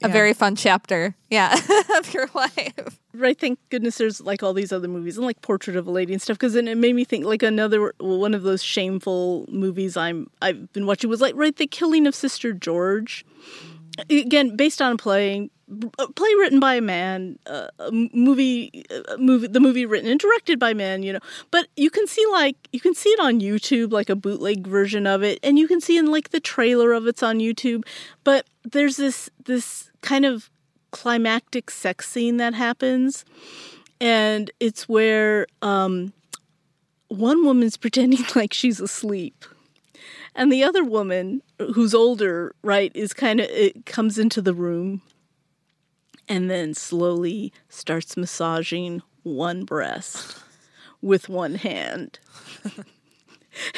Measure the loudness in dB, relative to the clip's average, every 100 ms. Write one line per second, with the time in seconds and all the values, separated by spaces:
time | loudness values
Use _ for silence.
0 | 0 4 4 4 0 2 2 2 0 -2
1 | -2 -6 -2 2 4 2 4 2 4 0
2 | 0 -6 -4 -2 -4 -4 -8 -10 -16 -18
3 | _ -2 0 0 -2 -6 -6 -4 -4 -2
4 | -2 -2 -8 -4 -2 -2 -4 -4 -6 -6
5 | -8 -6 -6 -6 -4 -4 -2 -6 -4 -4
6 | -2 -4 -4 -2 0 0 0 2 2 2
7 | -2 -4 -2 0 0 0 2 2 0 -4
8 | -4 0 0 0 0 -2 -2 -4 -2 -4
9 | -2 -2 -2 -4 -6 -4 -4 -4 -4 -2
10 | -4 -4 -10 -4 -4 -4 -8 -6 -2 0
11 | 0 2 0 2 0 0 -4 -2 2 4
12 | 4 2 -4 -4 -6 -6 -2 0 0 -2
13 | -4 -12 -16 _ -20 -20 -20 -20 -18 -14
14 | 2 2 4 4 4 2 0 2 0 0
15 | 2 2 2 -2 -8 _ _ -12 -12 -6
16 | -8 0 2 4 6 6 4 2 0 -2
17 | -4 -6 -8 -12 -12 -10 -10 -12 -4 -2
18 | 0 4 4 4 2 0 -6 -16 -12 -12
19 | -10 0 4 4 4 6 6 4 0 -2
20 | 0 2 4 2 2 2 2 0 -4 -4
21 | -4 -6 -10 -20 -2 -2 -2 0 0 2
22 | -2 2 2 4 0 -2 -10 -2 0 2
23 | 2 4 4 2 0 -4 0 0 0 -2
24 | 0 -2 -2 -4 -4 -4 -2 0 0 0
25 | 0 2 0 0 2 4 4 2 2 2
26 | 4 0 -2 -6 -4 0 2 4 4 4
27 | 0 0 0 0 -2 -2 -2 -4 -6 -16
28 | -20 -4 2 2 0 _ -4 0 0 0
29 | -2 -4 -14 _ -4 -4 -4 -14 -18 _
30 | -2 2 2 0 -10 _ _ _ _ -8
31 | -2 0 0 0 _ -8 -8 -6 -6 -4
32 | -8 -2 0 0 0 -2 -2 0 0 2
33 | 0 -2 -14 -20 -20 -20 -20 -20 _ -2
34 | 2 4 2 0 -4 -2 -4 -4 0 2
35 | 4 4 2 2 -2 -4 -2 0 0 -2
36 | -6 -12 _ -20 _ _ _ _ _ _
37 | -14 -2 2 4 6 4 2 0 -2 2
38 | 4 4 2 0 0 0 0 0 -6 -6
39 | -6 -6 -6 _ -20 _ _ _ _ _
40 | -20 -20 -16 0 4 6 4 4 2 0
41 | 0 -2 -4 -8 _ -10 -4 0 4 6
42 | 4 4 0 -2 -6 -8 0 2 0 -4
43 | -8 -2 0 0 0 2 2 0 -10 -2
44 | -2 2 0 0 -2 -2 -4 -4 -4 -8
45 | _ _ _ _ _ _ _ _ _ _
46 | _ _ -6 -4 -2 -2 -4 -8 -6 -2
47 | 0 0 -4 -6 -10 _ _ -16 -6 -6
48 | -6 -8 -8 -4 -4 -4 -4 -6 -6 -10
49 | -14 _ -10 -6 -6 -6 -6 -6 -6 -8
50 | -12 -16 -16 -20 -20 _ _ _ -20 _
51 | 0 0 0 -6 -6 -6 -8 -8 -8 -10
52 | -12 -18 _ -20 -20 -16 -16 -16 -20 _
53 | _ _ _ _ _ -12 -12